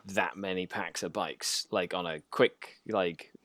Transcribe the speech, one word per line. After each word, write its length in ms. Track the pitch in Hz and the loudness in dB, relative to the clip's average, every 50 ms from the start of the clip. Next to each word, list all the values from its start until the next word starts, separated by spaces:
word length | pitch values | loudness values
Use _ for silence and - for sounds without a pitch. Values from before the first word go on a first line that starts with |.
| - | -8
that 300 | 98 95 104 92 85 - | -2 2 2 2 2 -2
many 300 | 98 98 95 92 92 92 | -4 -4 -2 -2 -2 -2
packs 360 | - - 110 90 85 - - 98 | -2 -4 -4 -4 -4 -4 -4 -6
of 80 | 85 | -4
bikes, 560 | 80 104 90 76 - - - - - - - - | -2 -2 -2 -2 -4 -4 -2 -2 -2 -2 -2 0
like, 240 | 107 98 90 - 92 | 0 0 0 0 -2
on 100 | 90 87 | -2 -2
a 160 | 85 78 78 - _ | -2 -4 -6 -8 _
quick, 480 | - - 123 - - _ - - - - _ - | 4 4 4 4 4 _ -14 -18 -18 -14 _ 0
like, 420 | 110 98 92 87 82 - - - - - | 2 2 2 2 0 -4 -10 -18 -20 -10